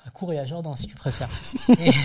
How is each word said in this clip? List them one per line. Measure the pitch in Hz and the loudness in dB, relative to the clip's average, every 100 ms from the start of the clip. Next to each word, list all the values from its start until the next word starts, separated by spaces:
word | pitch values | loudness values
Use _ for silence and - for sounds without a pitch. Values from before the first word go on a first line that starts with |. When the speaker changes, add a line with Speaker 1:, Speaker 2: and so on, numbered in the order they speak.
| 127 | -20
Speaker 1:
à | |
Cour | - 180 | -12 -6
et | 151 | -6
à | 131 | -6
Jordan, | 170 160 135 | -8 -8 -10
si | - | -12
tu | |
préfères. | - 143 - 127 - - - - | -8 -6 -6 -6 -8 -6 0 4
Speaker 2:
<laughs> | 247 | 6
Speaker 1:
Et, | 170 139 | 6 4